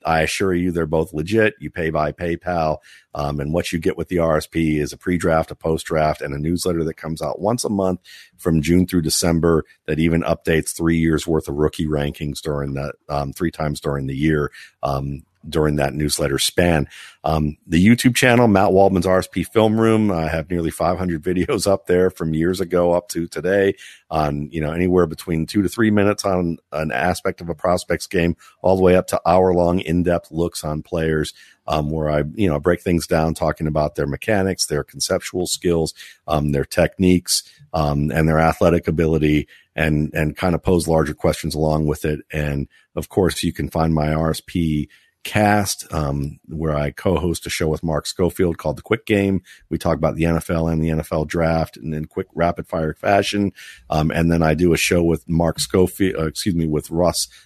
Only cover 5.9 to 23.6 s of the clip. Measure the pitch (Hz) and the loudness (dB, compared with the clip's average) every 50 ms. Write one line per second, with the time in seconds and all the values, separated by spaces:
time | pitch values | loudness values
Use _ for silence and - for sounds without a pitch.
5.9 | 82 78 76 78 73 - 71 73 69 71 73 80 90 85 - 92 87 82 80 78 | -2 0 0 0 -2 -4 -6 -8 -6 -4 -4 -4 -4 -2 -2 -2 -2 -2 -4 -4
6.9 | 80 - - 78 80 78 80 73 - - 87 104 120 123 - - 107 98 95 92 | -6 -8 -10 -10 -8 -6 -6 -8 -6 -4 -2 -2 -2 -2 -2 -2 -2 0 0 0
7.9 | 92 - _ - - - - _ _ - - 90 82 80 71 76 87 90 92 90 | -2 -2 _ -16 -20 -20 -20 _ _ -6 -2 0 0 2 2 4 4 4 4 2
8.9 | - 90 78 76 - - - 85 85 82 80 85 82 80 - _ - _ - - | 0 -2 0 0 -2 0 0 2 2 2 2 2 2 2 0 _ -14 _ -8 -6
9.9 | 78 73 82 82 82 82 - - 82 - - - 82 78 78 - - - 85 82 | -2 0 2 2 2 2 0 0 -2 -2 0 0 0 0 0 -4 -6 -2 0 2
10.9 | 85 82 82 80 80 76 - 85 80 78 - - 71 71 76 76 - - 82 76 | 2 2 2 2 2 0 0 0 -2 -2 -2 -2 -2 0 0 0 0 -2 -4 -2
11.9 | 76 73 71 73 73 - 78 73 69 - - - 73 71 71 69 67 69 71 71 | -2 -2 -2 -4 -4 -6 -8 -8 -8 -8 -6 -6 -6 -4 -4 -6 -6 -6 -8 -8
12.9 | - _ _ - 73 71 71 69 65 - 90 82 - - 80 76 73 - - 76 | -10 _ _ -6 -6 -4 -4 -6 -6 -4 -4 -4 -2 -2 -4 -4 -4 -4 -4 -4
13.9 | 69 69 67 67 67 67 76 80 78 73 73 - - - - - _ - - 69 | -4 -4 -4 -4 -4 0 2 2 2 2 0 -4 -8 -14 -20 -20 _ -6 -4 -4
14.9 | 69 67 69 71 69 69 - _ _ _ - 82 76 80 78 76 73 73 69 69 | -4 -4 -4 -6 -8 -10 -14 _ _ _ -12 -4 0 2 2 2 2 2 0 -2
15.9 | 64 76 76 71 - - 78 69 69 67 - - - - 87 87 85 76 71 - | -2 -2 -2 -2 -2 -2 -2 -2 0 0 -2 -2 2 2 4 4 4 2 0 -2
16.9 | - - - - - _ - 76 80 80 78 76 76 _ _ - 85 85 92 107 | -6 -18 -20 -20 -16 _ -4 -2 0 0 0 -2 -4 _ _ 0 2 4 6 6
17.9 | 123 123 - 127 120 - - 127 120 120 123 113 101 95 98 98 95 95 98 98 | 6 6 4 2 2 4 2 4 4 6 6 6 6 4 4 4 6 6 6 6
18.9 | 95 90 87 95 92 92 90 - - 95 85 - - 113 110 110 107 113 113 113 | 4 2 2 2 2 2 0 -2 -4 -4 -4 0 2 2 4 4 4 2 4 4
19.9 | 110 110 107 104 92 82 80 78 80 80 78 85 90 87 82 78 - - 82 85 | 4 4 4 2 2 0 -2 -2 -2 -4 -4 -4 -4 -2 -2 -2 -2 0 0 0
20.9 | 90 87 92 90 85 78 76 92 90 90 87 - - 101 - 101 98 - - - | 0 0 -2 -4 -4 -4 -2 -2 0 0 0 0 -2 -2 2 0 0 0 0 0
21.9 | 90 90 92 92 - - 87 80 78 78 80 90 92 90 95 85 90 87 87 87 | 2 4 2 2 0 -2 -4 -2 0 0 0 0 0 -2 -2 -2 0 2 2 2
22.9 | 87 87 - - - 85 85 85 - - 76 90 98 101 | 2 0 -2 -4 -6 -6 -6 -6 -6 -6 -2 0 2 2